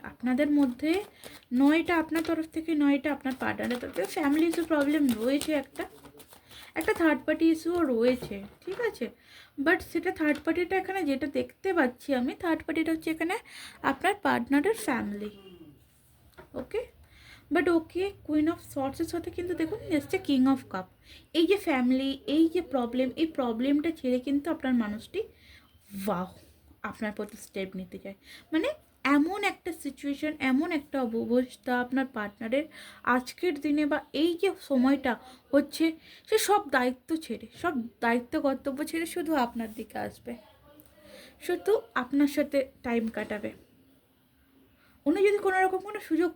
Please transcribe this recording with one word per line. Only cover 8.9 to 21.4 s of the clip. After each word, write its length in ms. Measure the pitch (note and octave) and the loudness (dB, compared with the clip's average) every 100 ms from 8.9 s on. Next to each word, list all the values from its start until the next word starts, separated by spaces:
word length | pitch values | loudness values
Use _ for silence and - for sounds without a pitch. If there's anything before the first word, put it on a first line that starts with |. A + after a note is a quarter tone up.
| - A3 - - - - - | -4 -10 -10 -20 -20 -18 -4
But 180 | C#4+ F#4 - | 0 0 0
সেটা 180 | E4+ F4+ | -4 -4
থার্ড 280 | F#4 D4+ D4 | -2 0 0
পার্টিটা 320 | - E4 F4 F#4+ | 0 -2 0 -2
এখানে 280 | F#4+ F#4+ | -2 -4
যেটা 220 | D4+ C4+ D4 | -2 -2 -2
দেখতে 460 | C4 B3 - F#4+ | -4 -4 -6 -2
পাচ্ছি 420 | F4 B3+ B3 - | 2 2 0 -2
আমি, 200 | C4 B3 | 0 0
থার্ড 280 | G4+ F4 D#4 | -2 -2 -2
পার্টিটা 300 | - D#4+ D#4+ | -2 -2 0
হচ্ছে 180 | D#4+ D#4+ | -2 -2
এখানে 240 | D#4+ E4 G#4 - - - - | -4 -2 -4 -8 -20 -20 -6
আপনার 320 | C#4 C4+ F4 G#4 | -4 0 0 0
পার্টনারের 520 | C#4+ A#3+ A#3+ C#4+ F#4+ | 0 0 2 2 2
ফ্যামিলি। 560 | A4+ - A#3 G#3 G3+ G#3 G3+ F#3+ F3 D3+ C#3+ _ _ _ _ _ - - | 0 -2 -4 -4 -6 -10 -12 -20 -20 -20 -20 _ _ _ _ _ -20 -14
ওকে, 320 | C4 B3+ G#4+ B4 - - - - - - | -12 -6 -6 -8 -14 -20 -20 -20 -18 -2
but 180 | D#4 F4 | 0 4
ওকে, 420 | E4 D#4+ E4+ G4 - - | 2 0 -4 -4 -6 -2
Queen 200 | D4+ D#4 | 0 2
of 140 | F4 - | 0 -6
Swords-এর 320 | C#4+ C4+ C#4 | -4 -4 -4
সাথে 260 | E4 E4+ E4+ | -6 -4 -6
কিন্তু 240 | F4+ F4 | -8 -6
দেখুন 240 | D#4+ D#4+ A4 | -4 -4 -4
এসছে 400 | - D#4 - F#4+ F#4+ | -2 -2 0 -4 2
King 180 | C#4 C4 | 4 4
of 60 | C4 - | 2 -2
Cup। 140 | F#3+ F#3 _ - - - | -8 -8 _ -20 -20 -6
এই 140 | D#4 | 0